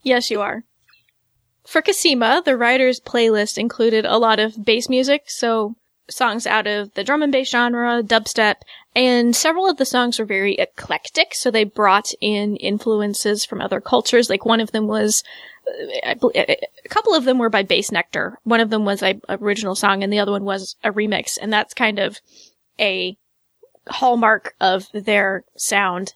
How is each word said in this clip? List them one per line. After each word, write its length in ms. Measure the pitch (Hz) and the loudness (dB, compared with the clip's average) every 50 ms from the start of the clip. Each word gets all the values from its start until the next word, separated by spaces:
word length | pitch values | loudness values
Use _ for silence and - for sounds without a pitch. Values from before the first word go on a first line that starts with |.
Yes, 300 | _ 262 254 247 240 - | _ 2 2 2 2 -2
you 80 | 226 208 | -2 -2
are. 240 | 202 - - 220 - _ _ _ _ _ _ _ _ _ _ _ _ _ _ _ _ _ _ _ _ | -4 -4 -6 -10 -12 _ _ _ _ _ _ _ _ _ _ _ _ _ _ _ _ _ _ _ _
For 160 | - - 320 | -2 -2 0
Cosima, 600 | 311 - 381 - - 339 277 240 226 220 262 349 349 | 0 0 -2 2 2 2 2 4 2 2 2 2 2
the 120 | 285 262 | 0 0
writer's 420 | 226 240 233 254 262 262 254 247 - | 2 4 2 4 4 4 2 2 0
playlist 580 | _ - - 240 233 226 220 208 208 214 - | _ -4 0 2 4 4 4 2 0 -2 -2
included 480 | 220 220 240 - - 226 233 220 220 214 | -4 -4 -4 0 2 2 2 2 2 2
a 140 | - - 226 | 2 2 2
lot 220 | 233 226 220 214 | 4 4 4 2
of 240 | 214 220 214 220 208 | 2 -2 -2 -4 0
bass 240 | - 220 240 240 - | 0 2 2 0 0
music, 380 | 254 254 262 269 285 294 _ - | 0 0 2 2 0 0 _ -10
so 460 | - - 262 233 226 226 214 208 233 _ _ _ _ _ _ - | -8 -4 -2 0 0 0 -2 -4 -6 _ _ _ _ _ _ -18
songs 340 | - - 254 233 208 233 - | -4 -2 -2 0 0 -2 -2
out 220 | - 214 220 208 | 0 0 0 0
of 260 | 208 208 208 202 202 _ | 0 -4 -4 -6 -6 _
the 100 | 202 196 | -6 -2
drum 180 | 233 285 302 | -2 0 0
and 80 | 302 285 | 2 2
bass 200 | 269 262 262 - | 0 0 0 0
genre, 520 | - 240 240 240 240 240 240 240 240 240 | 0 0 2 2 0 -2 0 0 0 -2
dubstep, 540 | 220 208 233 220 220 - - - 220 208 208 _ - - - - _ _ _ | 0 2 0 0 0 -2 0 2 2 2 0 _ -8 -20 -20 -20 _ _ _
and 400 | 240 254 254 247 240 233 240 233 | 2 2 4 4 4 4 4 2
several 320 | - - 311 320 359 381 381 | 2 2 0 2 2 2 0
of 60 | 311 | 2
the 80 | - 269 | 0 -2
songs 320 | - - 254 247 240 240 - | 0 0 0 0 0 -2 -4
were 60 | 220 | -4
very 300 | 208 202 190 196 202 196 | -2 -2 0 0 0 0
eclectic, 800 | - - - _ - - - - 160 - - _ 320 330 330 - | 0 -2 -4 _ -18 -6 -4 -6 -4 -4 -4 _ -2 -2 -2 -4
so 160 | - - 254 | -4 -2 0
they 100 | 214 226 | 2 2
brought 500 | 214 202 _ - 208 196 190 202 208 - - _ | 0 0 _ 2 4 4 4 4 2 -4 -8 _
in 360 | - 208 214 202 208 208 208 | -4 -2 -2 -2 -2 -4 -4
influences 880 | - - 185 202 208 - 233 220 208 208 208 202 - - 214 208 208 - | -4 -4 -4 -4 -2 0 0 0 0 0 -2 -4 -2 -2 -2 -2 -2 -4
from 160 | - - - | -8 -6 -8
other 200 | - 196 190 185 | -6 -4 -4 -6
cultures. 480 | - - 254 240 - - - 233 240 - | -2 0 0 0 0 2 2 2 2 2
Like, 160 | 190 196 - | -2 -2 0
one 160 | 220 226 226 | 0 0 0
of 120 | 220 214 | 0 -2
them 160 | - 220 214 208 | -2 -2 -2 -2
was, 340 | 214 214 208 214 214 - - - - - - - - _ _ | 0 0 0 0 0 -2 -4 -6 -20 -20 -20 -20 -20 _ _
uh, 420 | 539 - - - - - - - - | -10 -8 -8 -10 -8 -8 -6 -4 -4
I 60 | - | -2
bel-, 180 | 233 - - - | 0 0 0 2
a 240 | 240 - - - - - - _ - _ - | 0 0 0 -2 -2 -4 -12 _ -20 _ -4
couple 260 | - 427 427 440 370 | -4 0 2 2 2
of 100 | 302 247 | 2 2
them 140 | 262 262 254 | 2 2 2
were 100 | 233 226 | 2 2
by 140 | 220 202 | 0 0
Bass 280 | 196 196 180 175 202 - | 0 2 0 0 0 -2
Nectar. 460 | 214 170 175 _ - - - 180 233 - | -4 -4 -4 _ -6 -6 -6 -6 -8 -10
One 180 | _ 220 233 226 | _ 0 2 2
of 80 | 226 214 | 2 0
them 140 | 220 214 214 | 0 -2 0
was 180 | 202 202 196 | -2 -2 0
a 180 | 196 190 196 208 - - | 0 -2 -2 -4 -6 -8
original 440 | 196 196 208 202 202 214 220 190 196 | -8 -4 -2 -2 -2 -2 -4 -6 -4
song, 260 | - - 196 196 196 | 0 0 0 0 0
and 100 | 196 196 | -2 -2
the 60 | 208 208 | 0 0
other 140 | 202 202 | 0 0
one 120 | 202 196 196 | -2 -4 -2
was 320 | 196 190 190 190 - - _ - | -4 -6 -6 -8 -12 -16 _ -4
a 60 | 214 | -2
remix, 480 | 202 214 214 214 202 - - - - - | -2 0 -2 0 -2 -4 -4 -6 -8 -8
and 100 | - 214 | -4 -2
that's 200 | 220 208 214 _ | -2 -2 -2 _
kind 260 | - - 247 220 214 202 | -4 -2 -2 -2 0 -2
of 180 | 190 170 - - _ _ _ - - _ _ _ _ _ _ - | -4 -4 -4 -10 _ _ _ -20 -20 _ _ _ _ _ _ -2
a 380 | 214 202 190 190 185 185 196 _ _ _ _ _ _ _ _ _ - _ _ _ _ - | -2 -2 0 -4 -6 -8 -10 _ _ _ _ _ _ _ _ _ -20 _ _ _ _ -14
hallmark 680 | - - 269 254 240 240 226 214 220 196 _ - _ _ | -6 0 2 2 2 4 4 4 2 2 _ -10 _ _
of 280 | - 190 185 190 190 - | 0 0 0 0 -4 -8
their 520 | - 208 196 220 208 202 196 190 196 180 - _ _ | -12 -8 -2 0 2 2 2 0 -2 -6 -8 _ _
sound. 580 | - - - 220 196 202 185 175 180 190 - - | -8 -6 -2 0 0 0 0 -2 -4 -6 -8 -12